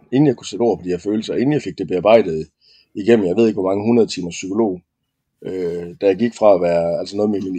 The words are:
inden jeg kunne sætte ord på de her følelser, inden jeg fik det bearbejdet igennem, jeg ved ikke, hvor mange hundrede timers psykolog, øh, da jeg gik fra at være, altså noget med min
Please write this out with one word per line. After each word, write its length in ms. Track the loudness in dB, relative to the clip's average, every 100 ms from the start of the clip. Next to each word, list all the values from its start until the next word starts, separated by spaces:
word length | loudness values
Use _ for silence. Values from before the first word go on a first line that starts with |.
| _
inden 160 | 2 2
jeg 80 | 2
kunne 120 | -6
sætte 160 | -2
ord 160 | 0 0
på 40 |
de 60 | -4
her 80 | -6
følelser, 360 | -4 -4 -4 -2
inden 180 | 0
jeg 80 | -2
fik 160 | -4 -8
det 100 | -4
bearbejdet 640 | 0 4 4 4 -4 -8 _ _ _ _ -4
igennem, 300 | 2 4 4
jeg 80 | 2
ved 120 | 2
ikke, 120 | 2
hvor 80 | -2
mange 140 | -2
hundrede 240 | 0 2 2
timers 260 | -2 -10 -10
psykolog, 460 | -6 -2 -2 -4 -12 _ _ _ _ _
øh, 540 | -10 -6 -6 -6 -10 -2
da 40 | 0
jeg 120 | 2
gik 160 | -2 2
fra 200 | 4 4
at 60 |
være, 380 | 4 2 0 -2
altså 160 | -4 -2
noget 140 | -2
med 100 | -2
min 140 | -4